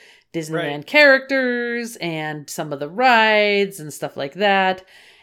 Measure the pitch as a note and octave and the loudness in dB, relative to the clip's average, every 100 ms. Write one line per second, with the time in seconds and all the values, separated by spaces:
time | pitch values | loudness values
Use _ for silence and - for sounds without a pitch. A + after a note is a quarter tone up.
0 | - _ _ E3 D#3 D#3+ D#3 D3 D3 D4+ | -20 _ _ -10 -6 -4 -4 -6 0 4
1 | C#4+ C4+ C4+ C4+ B3+ A#3+ A#3+ A#3 A#3 - | 6 6 2 -2 0 -2 -4 -6 -8 -10
2 | E3+ D#3+ D3+ D3+ C#3+ - D#3 C#3 D3 F#3+ | -8 -6 -6 -8 -10 -10 -8 -8 -6 0
3 | C4 A#3 A3 G#3+ G#3 G3+ G3 - D3+ - | 4 4 4 4 4 2 0 -4 -14 -10
4 | C#3+ - C#3 F3 G#3 G3 F#3 F#3 - - | -10 -8 -10 0 2 4 2 0 -8 -20
5 | - _ | -20 _